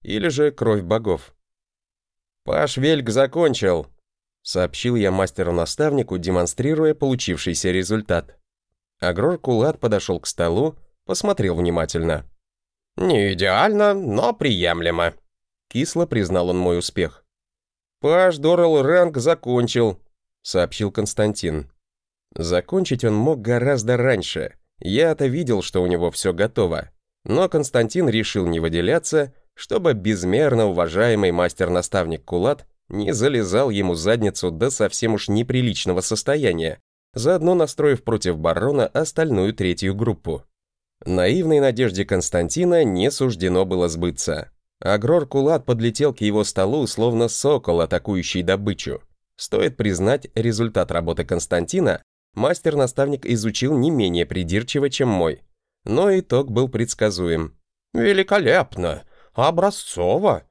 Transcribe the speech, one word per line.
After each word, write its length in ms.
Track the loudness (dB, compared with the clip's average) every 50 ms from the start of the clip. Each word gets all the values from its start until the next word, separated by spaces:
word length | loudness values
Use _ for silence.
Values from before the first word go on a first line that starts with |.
или 260 | -10 -6 -4 -2 -2 0
же 240 | 0 2 0 0
кровь 300 | 0 0 0 0 0 0
богов. 520 | 0 -2 -2 -2 0 -2 -2 -4 -4 -10 _ _ _ _ _ _ _ _ _ _ _ _ _ _ _ _ _ _ _ _ _ _ _
«Паш 320 | -4 -2 0 0 -2 -2
Вельк 340 | 0 0 2 2 0 0 0
закончил», 800 | 0 0 0 0 0 2 2 2 2 0 0 0 0 0 -2 -8 -16 _ _ _ _ _ _ _ _ _
сообщил 560 | _ -6 -2 -2 -2 -2 -4 -4 -2 -2 0 2
я 120 | 2 2
мастеру-наставнику, 1080 | 2 0 0 -2 -2 -4 -4 -2 0 0 -2 -2 -2 -2 0 0 0 0 -2 -2 -4 -4
демонстрируя 760 | -2 0 0 0 0 0 -2 -2 -2 0 0 2 2 2 2
получившийся 800 | 0 0 -2 -2 -2 -2 -4 -4 -4 -4 -4 -4 -2 -2 0
результат. 640 | 0 0 0 0 -2 -2 0 0 -2 -2 -2 -6 -12 _ _ _ _ _ _ _ _ _ _ _ _ _
Агрор 380 | -4 -2 0 0 0 0 -2 -2
Кулат 420 | -2 0 0 2 2 0 0 -2
подошёл 400 | 0 0 0 0 0 -2 -4 -4
к 80 | -6 -6
столу, 480 | -4 -2 -2 0 2 0 0 -2 -4 -8 -16 -20 _ _ _
посмотрел 500 | -6 -4 -2 0 0 0 0 0 0 0
внимательно. 680 | 0 0 0 0 0 -2 -2 -2 -2 -2 -2 -2 -4 -6 -12 -20 _ _ _ _ _ _ _ _ _ _ _ _ -2
«Не 340 | 0 2 2 2 2 0
идеально, 640 | 0 0 0 2 2 2 2 2 2 2 2 2 2
но 400 | 0 -2 -2 0 0 0 0 0
приемлемо», 800 | -2 -2 -2 0 0 0 0 0 0 0 -2 0 0 0 -2 -2 -6 _ _ _ _ _ _ _ _ _ -8
кисло 360 | -4 -4 -4 -2 -2 -4 -2
признал 440 | -2 0 -2 -2 0 0 0 0 0
он 80 | 0 0
мой 220 | 0 0 0 0
успех. 440 | -2 -4 -4 -4 -4 -4 -6 -10 _ _ _ _ _ _ _ _ _ _ _ _ _ _ _ _
«Паш 380 | 0 2 4 4 4 2 2 2
Дорал 460 | 2 2 4 4 4 4 4 4 4
Рэнг 340 | 4 4 4 4 2 0 0
закончил», 840 | 0 0 0 0 0 0 0 2 2 2 2 2 0 0 0 -4 -10 _ _ _ _ _ _ _ -10
сообщил 480 | -4 0 0 0 0 -2 -2 -4 -2
Константин. 800 | -2 -2 -4 -2 -2 0 0 0 -2 -2 -4 -4 -4 -6 -6 -10 _ _ _ _ _ _ _ _ _ _ _ _ -10
Закончить 680 | -8 -4 0 0 0 0 0 -2 -2 0 0 -2 0 0
он 120 | 0 2
мог 260 | 2 2 0 0 0
гораздо 560 | 0 0 0 2 2 2 0 0 0 0 0 2
раньше. 560 | 2 2 2 0 -2 -4 -6 -6 -8 -8 -10 _ _ _ _ -10
Я-то 460 | -6 -2 0 2 2 2 2 0 0
видел, 380 | 0 0 -2 -2 0 0 -2 -2
что 180 | -2 -2 0
у 60 | 0 0
него 240 | 0 0 0 -2
всё 200 | -2 -2 -2 -2
готово. 600 | 0 0 -2 -2 0 0 0 0 -2 -4 -8 -10 _ _ _ _ _ _ -6
Но 260 | -2 0 2 2 2
Константин 580 | 0 0 0 0 0 0 0 0 0 0 0 2
решил 380 | 2 0 0 -2 -2 -2 0
не 140 | 0 0 0
выделяться, 720 | 0 0 0 0 0 2 0 0 0 0 0 0 0 -2 -4 _ _ _ _
чтобы 380 | -20 -8 -4 -2 0 2 2 0
безмерно 720 | 0 0 -2 0 0 0 0 2 2 2 2 2 2 2 2
уважаемый 640 | 2 0 0 0 0 2 2 2 2 2 2 2
мастер-наставник 920 | 2 2 0 0 0 -2 -2 0 0 0 -2 -2 -2 -2 -2 -2 -4 -8 -6
Кулат 440 | -4 -2 0 0 0 -2 -2 -6 -16 _ _ _ -10
не 260 | -6 -4 -4 -2 -2
залезал 580 | 0 0 0 0 0 0 0 0 2 2 2
ему 220 | 0 0 0 0 -2
в 40 | 0
задницу 540 | 0 0 0 2 0 -2 -2 -2 -4 -4
до 180 | -2 -2 -2 -2
совсем 460 | 0 0 -2 -2 0 -2 -2 0 0
уж 120 | -2 -2 -2
неприличного 720 | 0 0 0 0 0 0 0 0 -2 -2 -2 -2 -2 -2
состояния, 800 | -2 -2 -4 -4 -2 -2 -2 0 0 0 0 0 -2 -4 -6 -8 _ _ _ _ _ _ -8
заодно 400 | -2 0 2 2 2 2 2 2
настроив 480 | 2 2 0 0 0 2 2 2 0 0
против 340 | -2 -2 -2 0 -2 -2 0
барона 480 | 0 0 0 0 0 0 2 2 0
остальную 680 | 0 0 -2 -4 -2 -2 -2 0 0 2 0 0 0 -2
третью 420 | -2 -2 -2 -2 -2 -2 -4 -4
группу. 480 | -2 -2 -2 -4 -4 -6 -8 -8 -8 -10 _ _ _ _ _ _ _ _ _ _ _ -6
Наивной 560 | -2 0 2 2 2 2 2 2 2 4 4
надежде 460 | 4 2 2 2 0 0 0 -2 -2
Константина 800 | 0 0 -2 0 0 0 -2 -2 -2 -2 0 2 2 4 4 4
не 260 | 4 2 2 2 0
суждено 560 | 0 0 -2 -2 -2 -2 -2 0 2 2 2
было 240 | 0 0 0 0 0
сбыться. 600 | 0 -2 -2 -4 -4 -4 -4 -6 -6 -6 -8 -12 -18 _ _ _ _ _
Агрор 460 | -2 0 0 0 2 2 2 2 2
Кулат 400 | 0 0 0 2 2 2 2 0
подлетел 480 | -2 -2 0 0 -2 0 0 0 0 0
к 80 | 0
его 220 | 0 0 2 2 0
столу, 420 | 0 0 0 0 0 0 0 -2 -2
словно 400 | -2 0 0 0 2 2 0 0
сокол, 540 | 0 -2 0 0 0 2 0 0 2 2
атакующий 640 | 2 0 -2 -2 -2 -2 -4 -2 -4 -4 -4 -2 0
добычу. 580 | 0 0 0 -2 -4 -6 -4 -6 -8 -10 -10 -12 -18 _ _ _ _ _
Стоит 420 | -16 -8 -4 0 0 0 0 0 -2
признать, 500 | -2 -2 0 0 2 0 0 0 -4 -6 -4
результат 560 | -2 -2 -2 -2 -2 -2 -2 0 -2 -2 0
работы 340 | -2 -4 -2 -2 -4 -4 -4
Константина 760 | -4 -4 -4 -2 -2 -2 -2 -2 -2 -2 0 2 0 0 -2 -6 _ _ _ _ _ _
мастер-наставник 920 | -2 0 0 0 0 -2 -2 0 0 0 0 0 0 -2 0 -2 -4 -2
изучил 520 | -2 -2 0 0 -2 -2 -2 0 0 2 2
не 140 | 2 2
менее 340 | 2 2 2 2 2 0 -2
придирчиво, 640 | -2 -2 -4 -4 -2 -2 -2 -2 -2 -2 -2 -2 -2
чем 200 | 0 0 0 0
мой. 320 | 2 2 0 0 -2 -4 -10 _ _ _ _ _ _ _ -6
Но 320 | -2 0 2 2 4 2 2
итог 340 | 0 0 0 0 0 0
был 180 | 0 -2 0 0
предсказуем. 880 | 0 -2 -2 -4 -2 -2 -2 -2 0 -2 -2 -2 0 -2 -2 -6 -10 _ _ _ _ _ _ _ -2
«Великолепно! 1080 | 0 2 2 2 2 2 2 0 2 4 4 4 2 2 -2 -4 -4 -4 -4 -4 -6 -10 -18 -20 -20 _ _ _
Образцово! 1080 | 0 0 2 2 2 0 0 0 -4 -8 -10 -4 -2 0 0 2 2 2 2 0 0 -4 _